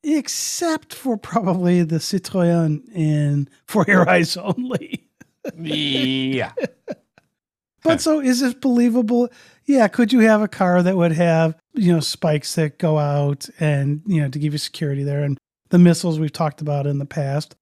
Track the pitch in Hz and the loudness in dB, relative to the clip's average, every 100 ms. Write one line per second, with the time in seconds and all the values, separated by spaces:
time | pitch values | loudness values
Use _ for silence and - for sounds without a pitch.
0 | 302 302 - - - - 339 311 _ - | -2 -4 -4 -8 -8 -6 -4 -4 _ -10
1 | 269 214 - - 180 180 175 180 165 160 | -6 -6 -4 -2 0 0 2 2 2 -2
2 | - 196 - 190 170 170 160 151 - 185 | -2 -6 -4 0 2 2 2 -2 -6 -4
3 | 156 151 147 143 139 _ - 220 196 190 | 0 0 0 -2 -4 _ -4 -2 2 4
4 | 170 180 165 175 170 214 254 226 151 - | 4 2 0 -4 -6 -6 -4 -8 -8 -14
5 | _ _ _ _ 302 165 165 151 147 131 | _ _ _ _ -14 -12 -8 -4 -2 -2
6 | 127 131 131 131 104 - 277 _ - - | -2 -2 -2 -4 -6 -6 -8 _ -16 -16
7 | _ _ _ _ _ _ _ _ - 330 | _ _ _ _ _ _ _ _ -2 0
8 | 320 311 269 247 262 240 269 240 240 233 | 0 0 2 0 0 -2 0 2 2 2
9 | 214 240 240 - - _ - 277 208 - | 0 0 0 -6 -20 _ 0 2 2 2
10 | 226 254 220 214 208 - 185 180 180 190 | 2 4 6 4 2 0 2 4 2 2
11 | 170 160 170 160 165 160 _ - 180 170 | 2 2 2 4 2 -2 _ 0 2 2
12 | - - 170 151 - - 156 - 170 156 | 0 -2 0 0 -2 -4 -4 -2 0 0
13 | 147 143 143 143 - - 156 143 139 147 | 0 0 0 -4 -10 -4 -2 0 -2 -4
14 | 190 170 143 143 151 147 - - 151 139 | -2 -2 -2 -4 -4 -4 -8 -6 -6 -4
15 | 139 143 143 135 _ _ _ 175 175 165 | -4 -2 -2 -4 _ _ _ 6 6 6
16 | 175 156 156 - 156 143 151 143 143 139 | -2 -4 -4 -4 -6 -4 -6 -4 -4 -4
17 | 143 - 139 143 - _ | -6 -6 -4 -4 -8 _